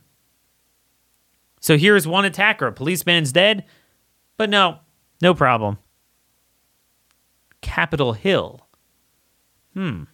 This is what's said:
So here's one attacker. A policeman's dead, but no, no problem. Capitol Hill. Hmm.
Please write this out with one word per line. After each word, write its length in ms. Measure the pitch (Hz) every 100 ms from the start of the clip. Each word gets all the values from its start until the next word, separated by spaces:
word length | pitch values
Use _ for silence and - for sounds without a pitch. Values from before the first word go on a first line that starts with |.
| _ _ _ _ _ _ _ _ _ _ _ _ _ _ _ _
So 180 | - 151
here's 300 | 185 208 156
one 180 | 180
attacker. 440 | 196 170 202 214 131
A 40 |
policeman's 600 | - 139 180 - 170 151
dead, 320 | 139 196 214 - _ _ _ _ _ _ -
but 140 | 220
no, 280 | 202 185 156 _ _ _ -
no 140 | 175
problem. 440 | 170 135 120 104 101 _ _ _ _ _ _ _ _ _ _ _ _ _ _ _ _ _ _
Capitol 520 | - - 170 151 131
Hill. 540 | 113 196 170 82 - _ _ _ _ _ _ _ _ _ _ _
Hmm. 300 | 190 185 95 71